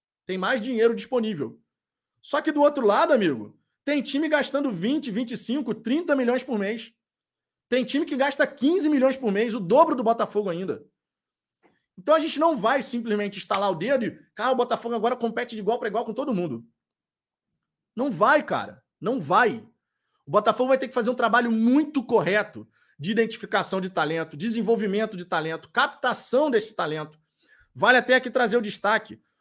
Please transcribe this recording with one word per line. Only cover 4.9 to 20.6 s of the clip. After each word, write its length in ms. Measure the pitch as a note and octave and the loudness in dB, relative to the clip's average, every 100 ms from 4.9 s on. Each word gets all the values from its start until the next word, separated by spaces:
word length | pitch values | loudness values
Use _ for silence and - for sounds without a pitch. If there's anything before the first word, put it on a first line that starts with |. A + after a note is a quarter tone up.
| D4+ B3+ | -2 -2
vinte 220 | G3 A#3+ | -6 -4
e 40 | A3 | -6
cinco, 380 | - C#4 A#3 | -4 -4 -4
trinta 400 | G#3+ A3+ D4 E4+ | -6 -2 -2 0
milhões 280 | C4+ A#3+ B3 | 0 2 -2
por 160 | C4+ G#3+ | -2 -4
mês. 340 | G3 A3+ - _ _ _ _ _ _ _ _ | -4 -6 -12 _ _ _ _ _ _ _ _
Tem 160 | B3 | -2
time 200 | - C#4 | 0 -2
que 120 | E4 C4+ | -2 0
gasta 300 | C#4 C#4 C#4+ | 0 0 -2
quinze 420 | - C#4 F#4 D4+ | 2 2 2 2
milhões 280 | C#4+ C4 C4+ | 4 2 2
por 160 | A#3 | 0
mês, 220 | G3 A#3 | 0 -2
o 60 | A3+ | -2
dobro 340 | E3+ C4 E4 | 2 4 4
do 100 | C4 | 2
Botafogo 460 | A3+ A#3 G3+ G#3 G3+ | 0 0 -2 -2 -4
ainda. 340 | E3+ F#3 - - _ _ _ _ _ _ _ _ _ _ - | -4 -6 -8 -12 _ _ _ _ _ _ _ _ _ _ -6
Então 160 | F#3+ | 2
a 60 | D#4 | 2
gente 180 | D4+ C4+ | 2 0
não 180 | E4 C#4 | 0 2
vai 260 | A3 C#4 | 2 0
simplesmente 560 | - A#3+ A3+ G#3 G3+ G3+ | -2 -4 -2 -2 -2 -6
estalar 320 | - G3 G3+ | -4 -2 0
o 40 | |
dedo 300 | D#3+ G#3+ C4+ | -2 0 0
e, 60 | G3+ - _ | -2 -8 _
cara, 180 | - A#3+ | -4 -2
o 40 | B3 | 0
Botafogo 380 | A#3+ A#3 A#3 | 0 -4 -4
agora 220 | A#3 A#3 A#3+ | -2 -2 -2
compete 400 | A#3 A#3 A#3 A3 | -4 -4 -8 -6
de 60 | |
igual 160 | G3 A#3 | -4 -2
pra 100 | A3+ | -2
igual 160 | G#3 | -4
com 100 | A3+ | -4
todo 200 | A#3 C#4+ | -6 -2
mundo. 300 | F#3+ F3 A#2 - _ _ _ _ _ _ _ _ _ _ _ _ | -2 -2 -6 -12 _ _ _ _ _ _ _ _ _ _ _ _
Não 160 | A3 C#4 | -6 -4
vai, 320 | E3 A3 D4+ | 2 4 4
cara. 400 | D4 C3+ G2+ - _ _ | 2 -4 -4 -12 _ _
Não 200 | F3+ B3+ | -6 -4
vai. 460 | D3 G3 A#3+ A#2 - _ _ _ _ _ - | 2 2 2 0 -10 _ _ _ _ _ -2
O 40 | |
Botafogo 380 | G3 A3+ G#3+ | 2 2 2